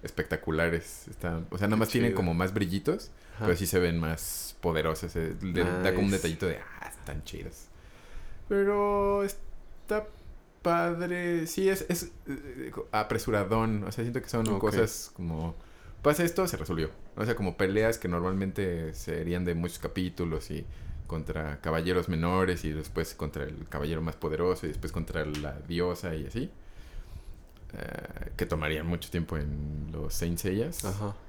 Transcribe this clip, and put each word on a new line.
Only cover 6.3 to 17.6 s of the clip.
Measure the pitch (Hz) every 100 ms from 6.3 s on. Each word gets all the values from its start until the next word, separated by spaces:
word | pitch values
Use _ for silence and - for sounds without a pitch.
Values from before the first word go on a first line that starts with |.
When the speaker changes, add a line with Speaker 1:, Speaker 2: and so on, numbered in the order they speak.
| 80 92
Speaker 1:
de... | 78
Ah, | - - -
están | - - 73
chidas. | - - - - - - - - - - - - -
Pero | 202 196 208 202 202 202 202
está | 196 - - - - - - 214 208 - - - - -
padre. | 175 170 170 170 175 180 175 170 160
Sí, | - 190
es, | 190 -
es, | 175 170 - -
eh, | 135 143 127 127 104 -
apresuradón. | 107 107 110 - 107 95 110 113 104
O | 95
sea, | -
siento | 117 123
que | -
son | 117 110
Speaker 2:
Ok. | 101
Speaker 1:
cosas | 104 98 110 - -
como, | - 85 80 82 - - - - -
pasa | 143 151
esto, | 170 170 185
se | -
resolvió. | - 82 78 - -
O | -
sea, | 110 117
como | 95
peleas | 85